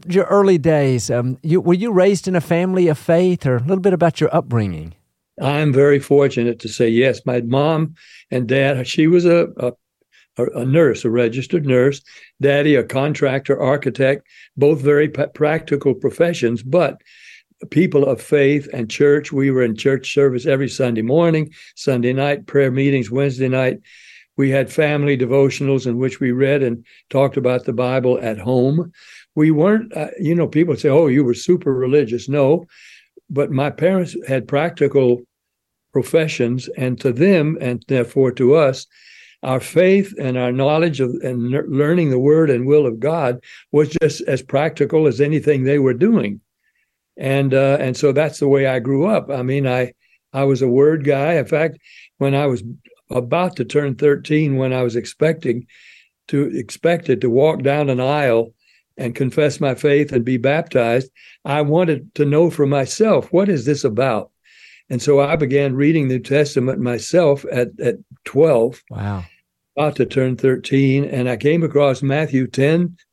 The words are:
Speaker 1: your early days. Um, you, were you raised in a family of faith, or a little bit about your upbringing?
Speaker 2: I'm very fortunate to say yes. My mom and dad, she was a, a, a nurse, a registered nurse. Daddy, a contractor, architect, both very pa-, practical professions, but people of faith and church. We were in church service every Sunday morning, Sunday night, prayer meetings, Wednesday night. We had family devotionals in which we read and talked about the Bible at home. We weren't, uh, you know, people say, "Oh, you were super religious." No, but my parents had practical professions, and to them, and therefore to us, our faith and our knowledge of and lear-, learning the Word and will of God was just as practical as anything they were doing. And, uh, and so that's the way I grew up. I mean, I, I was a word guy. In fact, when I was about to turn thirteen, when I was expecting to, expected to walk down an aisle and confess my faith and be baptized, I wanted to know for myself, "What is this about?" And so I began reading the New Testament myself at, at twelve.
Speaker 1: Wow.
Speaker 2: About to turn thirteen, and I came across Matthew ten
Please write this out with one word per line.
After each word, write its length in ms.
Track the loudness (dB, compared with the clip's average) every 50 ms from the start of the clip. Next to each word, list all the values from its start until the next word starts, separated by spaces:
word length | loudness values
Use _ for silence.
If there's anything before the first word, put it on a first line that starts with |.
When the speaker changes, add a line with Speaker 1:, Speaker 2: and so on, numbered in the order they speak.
| -2
Speaker 1:
your 200 | -2 0 0 2
early 320 | 2 2 4 4 4 2 2
days. 520 | 2 2 2 2 2 2 0 0 -2 -2
Um, 280 | -2 -2 -2 -2 -6 -6
you, 200 | -2 0 0 2
were 100 | 2 2
you 180 | 0 0 0 0
raised 380 | 2 2 4 4 2 0 -2 -2
in 80 | -2
a 60 | -2
family 460 | 0 0 0 0 0 0 0 2 2 2
of 100 | 0 0
faith, 480 | 0 0 2 2 2 2 0 0 0
or 100 | 0 0
a 40 | 0
little 200 | 0 -2 -2 0
bit 140 | 0 0 2
about 260 | 2 2 0 0 0
your 80 | 0 0 0
upbringing? 580 | -2 -2 -2 -2 -2 -2 -2 -4 -8 -12 -14 -18 _ _ _ _ _ _ _ _ -6
Speaker 2:
I'm 320 | -4 -2 -2 0 0 2
very 260 | 2 4 4 4 4 2
fortunate 600 | 2 2 2 4 4 2 0 0 -2 -2 -2 -4
to 100 | -8 -8
say 220 | -2 0 0 2
yes. 340 | 2 2 2 2 0 -2 -4
My 160 | -4 -4 -2
mom 540 | -2 -2 0 0 0 0 0 -2 -4 -6 -8 -14 _ -20 -20 -20 _ -6
and 160 | -6 -4 -2
dad, 400 | -2 0 0 0 0 -2 -4 -6
she 200 | -4 0 0 2
was 180 | 4 4 4 4
a, 240 | 4 2 2 0 -2 -4
a, 160 | -6 -6 -6 -6 _ _ _ _ _ _ _ _ _ _ _ _
a 300 | -4 -4 -4 -4 -4 -2
nurse, 400 | 0 4 4 4 4 2 0 -2
a 40 | -2
registered 540 | 0 0 0 0 -2 -6 -6 -4 -4 -2 0
nurse. 380 | 2 2 2 2 2 0 -4 -10 -20 -20 -20 -20 -20 _ -2
Daddy, 320 | 0 2 2 2 2 4 2
a 100 | 2 2
contractor, 760 | 0 -2 -2 -2 -2 -2 0 0 0 0 0 -2 -2 -2 0
architect, 680 | 0 0 0 0 -2 -4 -2 0 0 0 0 -2 -6 _ _ -20 -20 -12 -2 0
both 240 | 2 2 2 2
very 260 | 2 2 2 2 2 0
pa-, 200 | -2 -4 -6 -4
practical 680 | -2 -2 0 0 0 -2 -4 -4 -4 -2 0 0 0
professions, 680 | 0 -2 -2 0 0 0 0 0 0 -2 -2 -2 -4
but 380 | -4 -2 0 0 0 0 -2 -8 _ _ -20 -20 -20 -20 -20 -20 _ _ _ _ -12 -4
people 340 | 0 0 0 2 2 2 2
of 160 | 2 0 -4
faith 480 | -4 0 0 2 2 2 2 0 -4 -6 -8
and 160 | -8 -8 -6
church. 420 | -2 2 2 4 4 2 0 -4
We 180 | -4 -2 0 0
were 120 | 2 2
in 140 | 0 0 -2
church 360 | -2 0 0 0 -2 -4 -2
service 320 | 0 2 2 2 2 0 -2
every 240 | 0 0 0 -2 -2
Sunday 320 | -4 -2 -2 -2 -2 -2
morning, 540 | -2 0 2 2 2 2 2 0 -2 -4 -10 -18 -20 -20 _
Sunday 380 | -8 -4 -2 0 0 0 0
night, 320 | 0 0 0 -2 -2 -4 -4
prayer 260 | -2 0 2 2 2
meetings, 400 | 2 0 0 2 0 0 -2 -2
Wednesday 380 | -2 -2 -2 -2 -2 -2 -2 -2
night. 320 | 0 0 0 -2 -2 -4 _ _ -20 -20 -20 -20 -20 -20 _ _ _
We 140 | -2 0 2
had 200 | 2 0 -2 -2
family 460 | -2 0 0 0 0 0 0 0 0
devotionals 720 | 0 0 0 2 2 2 2 0 -2 -2 -2 -2 0 -2
in 100 | -2 -2
which 240 | -2 -2 -4 -4 -2
we 120 | -2 -2
read 300 | 0 0 0 0 0 0
and 220 | 0 -2 -4 -6 -10 _ -20 _ _ -4
talked 300 | 0 0 0 0 0 0
about 260 | 0 0 0 -2 -4
the 80 | -4
Bible 460 | -4 -2 -2 -2 0 0 0 0 0 0
at 160 | -2 -6 -6
home. 560 | -6 -4 -2 0 2 2 2 0 -2 -4 -6 -10 _ -20 -20 -20 -20 -20 _ -2
We 160 | 2 2 2
weren't, 440 | 4 4 2 2 2 0 -2 -4 -8
uh, 120 | -8 -8 -8 -8 -4
you 140 | -2 0 0
know, 120 | 0 0
people 300 | 0 0 0 0 0 0
say, 140 | 0 0 2
"Oh, 160 | 4 4 4
you 180 | 4 2 2 2
were 80 | 0
super 400 | -2 -2 0 0 0 0 0 -2
religious." 560 | -2 0 0 2 2 2 2 0 -2 -6 -4 -2
No, 380 | 0 2 2 2 2 0 -2 -8 _ -20 -20 -20 -20 -20 _ _ _ -20 _ -8
but 200 | -4 -4 -4 -2
my 200 | -2 -2 -2 -2
parents 440 | -2 0 0 0 0 0 -2 -4 -8 -10 -6 -4
had 180 | -4 -4 -4
practical 760 | -2 -2 -2 -2 -2 -2 0 0 2 2 2 2 2 2 0 -4 _ _ _ _ _ _ _ _ _ _ _ _ _ -4
professions, 720 | -4 -2 0 0 0 0 0 -2 -2 -2 -2 -2 -4 -6 -8 -8
and 240 | -6 -4 -4 -4 -2
to 100 | -2 -2
them, 460 | 0 2 2 4 4 4 2 0 -2 -4
and 200 | -4 -6 -6 -6 -4 -2
therefore 440 | -2 -2 -2 0 0 0 0 0
to 220 | 0 2 2 4 4
us, 320 | 4 4 2 0 -4 -8 _ _ _ _ -20 -20 -20 -20 -20 _ _
our 180 | -6 -4 -4 -4
faith 520 | -6 -2 2 2 4 4 4 2 2 -2 -6 -6
and 160 | -4 -4 -2
our 160 | -2 -2 -2
knowledge 480 | 0 0 0 2 2 2 0 0 0 -2
of 80 | -4 -4 -4 -6 -6
and 240 | -6 -6 -4 -4 -4
lear-, 180 | -4 -4 -4 -2
learning 420 | -2 0 0 2 2 2 2 0
the 80 | 0 2
Word 320 | 2 4 4 4 4 2
and 160 | 2 0 2
will 180 | 2 4 4 2
of 160 | 2 -2 -2
God 420 | -2 -2 -2 0 -2 -2 -2 -4 -8 -20 -20 -20 -8 _
was 160 | 0 2 2 2 0 0
just 180 | 0 -2 -2 -4 -4
as 180 | -4 -4 -4
practical 640 | -4 -2 -2 -2 -2 -2 -2 -2 -2 0 2 2 2
as 160 | 2 2 0
anything 420 | 0 0 0 0 0 0 0 2 2
they 140 | 0 2 2
were 160 | 2 2 2
doing. 480 | 2 2 2 2 2 0 -2 -6 -10 _ _ _ _ _ _ _ _ _ _ _ _ _ _ _ -8
And, 360 | -4 -2 0 0 0 2 2
uh, 240 | 2 2 2 2 0
and 160 | 0 -2 -2
so 160 | 0 0 2
that's 280 | 2 2 0 0 -2 -2
the 60 | 0
way 200 | 2 2 2 2
I 120 | 0 0 -2
grew 280 | -2 -2 0 0 0
up. 240 | 0 0 -2 -2 -4
I 100 | -6 -4
mean, 260 | -4 -2 -2 -2 -2
I, 280 | 0 0 -2 -2 -4 -8 _ _ _ _ _ _ _ -4
I 100 | -2 0
was 160 | 0 2 2
a 80 | 2 2
word 340 | 4 4 4 4 2 2
guy. 340 | 0 0 0 0 0 0 0
In 100 | 0 0
fact, 320 | 0 0 -2 -2 -2 -4 -10 _ -20 -20 -20 -20 -14 _ -4
when 160 | -2 0 0
I 100 | 0 0
was 180 | 0 -2 -4 -6 -10 -16 -18 _ _ _ _ _ -8
about 480 | -6 -6 -4 -2 -2 -2 -2 -2 -4
to 80 | -6 -6
turn 300 | -4 -2 -2 -2 -2 -2
thirteen, 640 | 0 2 2 2 0 -2 -2 0 0 0 0 0 -2
when 160 | -2 -2 -2
I 80 | -2
was 140 | -2 -2 -4
expecting 720 | -4 -6 -8 -4 -2 -2 -2 -2 -2 -2 -4 -4 -4 -6 _ _ _ -20 -20 -20 -20 _ _ _ _ _ -4
to, 260 | -2 -2 -2 -2 -4
expected 680 | -8 -8 -10 -8 -4 -2 -2 -2 0 0 -2 -2 0
to 80 | 0 0
walk 320 | 2 2 2 2 0 0
down 260 | -2 -2 0 0 0 -2
an 120 | -2 -2
aisle 520 | -2 -2 0 0 0 2 2 0 0 -2 -8 _ _ _ _ _ _ _ _ -10
and 160 | -8 -8 -6
confess 480 | -4 -4 -4 0 0 0 0 0 -2
my 120 | -4 -4 -2
faith 380 | 0 0 2 2 2 2 0
and 140 | -2 -2 -2
be 100 | -2 -2
baptized, 720 | 0 0 0 0 -2 -2 -2 0 0 2 2 0 -2 -2 -6 _ _ -20 -20 -20 _ -8
I 160 | -4 -2 -2
wanted 520 | 0 0 0 0 2 0 -2 -4 -6 -8 -4
to 100 | -2 -2
know 240 | 2 2 2 2 2
for 160 | 2 0 0
myself, 640 | 0 0 0 -2 -2 -2 0 2 2 2 0 0 0
"What 160 | 0 0 2 0
is 160 | 0 -2 -2
this 180 | -2 -2 0
about?" 480 | -2 -2 0 0 0 0 -2 -4 -6 -10 _ _ _ _ _ _ -20 -20 -20 _ _ -8
And 100 | -8 -4
so 200 | 0 2 2 4
I 160 | 2 2 0
began 380 | -2 0 0 0 0 0 0 0
reading 340 | 0 2 2 2 2 0 0
the 100 | -2 -4
New 40 |
Testament 580 | -2 0 0 0 0 0 0 -2 -2 -2 -2 -2
myself 640 | -4 -4 -4 -6 -4 -2 0 2 4 2 2 0 -4 -6
at, 180 | -4 -2 -4 -4 -4 -6
at 140 | -4 -4 -4 -6 -8 -20 -20 -20 -14
twelve. 560 | -4 0 2 4 4 4 2 2 0 -2 -8 _ -14
Speaker 1:
Wow. 340 | -10 -8 -6 -6 -6 -8 -10 -14 _ _ _ _ _ _ _ _ -4
Speaker 2:
About 220 | -4 -2 -2 -2
to 80 | -2 -4
turn 320 | -2 -2 -2 -2 -2 -2
thirteen, 720 | -2 0 0 0 -2 -2 -2 0 2 2 2 2 0 -2
and 240 | -4 -4 -4 -4 -4
I 80 | -4 -2
came 240 | 0 0 0 0
across 400 | 0 0 0 2 2 2 0 0
Matthew 440 | -2 -2 -2 -2 -2 -2 -2 -2 -2
ten 480 | -2 -2 0 0 2 2 0 0 -2 -6 -12 _ _